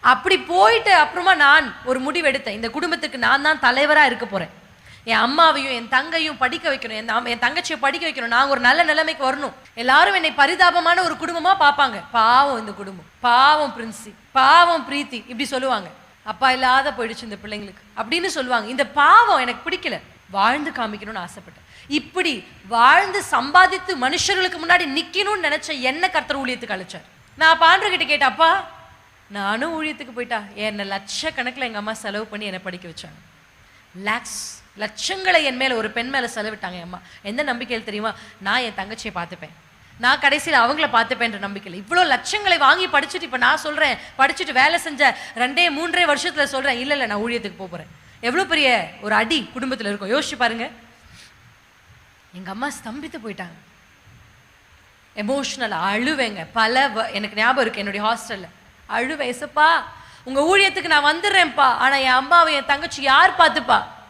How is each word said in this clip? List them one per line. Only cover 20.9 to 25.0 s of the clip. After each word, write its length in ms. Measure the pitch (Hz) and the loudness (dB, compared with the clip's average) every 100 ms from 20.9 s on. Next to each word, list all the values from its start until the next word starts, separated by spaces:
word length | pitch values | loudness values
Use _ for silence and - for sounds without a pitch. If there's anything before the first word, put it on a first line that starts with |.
| 208 208 220 | -8 -12 -12
ஆசைப்பட்டேன். 440 | 175 - 175 - _ - - | -12 -16 -20 -20 _ -20 -6
இப்படி 580 | 285 - 359 349 240 - - 190 | -6 -4 -4 -2 -4 -10 -20 -4
வாழ்ந்து 540 | 233 247 330 392 392 | 4 6 6 4 -4
சம்பாதித்து 720 | - 269 262 339 370 381 - 330 | -2 -2 4 6 6 2 -6 -4
மனுஷர்களுக்கு 640 | 247 330 - 381 370 349 330 | -2 -2 -2 0 -2 -4 0
முன்னாடி 180 | 349 330 | 2 2
நிக்கணும்னு 440 | 277 | -4